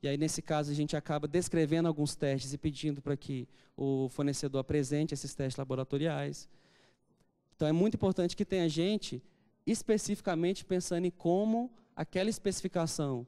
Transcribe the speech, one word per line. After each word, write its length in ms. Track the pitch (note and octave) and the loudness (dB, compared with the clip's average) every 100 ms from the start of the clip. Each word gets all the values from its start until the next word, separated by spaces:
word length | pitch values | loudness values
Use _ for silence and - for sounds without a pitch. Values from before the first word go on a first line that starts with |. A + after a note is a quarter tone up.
E 40 | C#3 | -2
aí, 80 | C#3+ | 0
nesse 280 | D#3 - | 0 -2
caso, 260 | - D3+ D3 | -2 -2 0
a 60 | D3 | 0
gente 200 | D3 D3+ | 0 -2
acaba 320 | - D3 D3+ | -2 -2 0
descrevendo 600 | E3 F3 E3+ D3+ E3 E3 | 0 2 2 4 4 2
alguns 280 | D3 D3 - | 2 -2 0
testes 380 | D3 C3+ C3 | 0 0 -2
e 40 | C#3+ | -4
pedindo 440 | D#3 C3+ D3+ C#3 | -4 -2 -4 -4
pra 160 | C#3+ C#3 | -4 -4
que 300 | - C3+ A#2+ - _ - | -4 -6 -6 -16 _ -4
o 340 | C#3 C3+ C3 | 0 0 0
fornecedor 500 | - C#3+ C#3 C#3 C3+ | 0 -2 0 -2 -2
apresente 520 | C3 D3 C3 D3 D#3 | 0 0 2 0 0
esses 220 | C#3 C#3 | -2 -6
testes 220 | - C3+ B2+ | -4 -4 -4
laboratoriais. 920 | C3+ C3 C3 C#3+ E3 C#3+ C#3+ D3 - - _ _ _ _ _ _ _ _ _ _ | -4 -4 -2 0 0 -2 -4 -8 -14 -20 _ _ _ _ _ _ _ _ _ _
Então, 120 | D3+ | 2
é 40 | |
muito 240 | E3 G#3 - | 4 4 4
importante 400 | G3 F#3 F3 - | 0 2 0 0
que 100 | G#3 | 0
tenha 240 | F#3+ E3 | 2 2
gente 540 | D3+ F3+ G#3 - B2+ - _ _ _ - | 2 0 0 -4 -10 -12 _ _ _ -2
especificamente 1000 | A3+ - G#3+ - G#3 - E3 F3 F#3+ | -2 2 0 2 -2 0 2 2 0
pensando 420 | - F#3 F3 F3 F3+ | -2 -2 0 0 0
em 60 | |
como 600 | - E3+ F3+ G#3+ A3+ B3 - _ - | 0 2 2 4 0 -2 -10 _ -8
aquela 340 | D#3+ F#3 G3+ | -4 0 0
especificação 960 | G#3+ G3+ F#3 F#3 F3+ E3 - C#3+ B2+ | 0 -2 -2 -2 0 0 0 -2 -2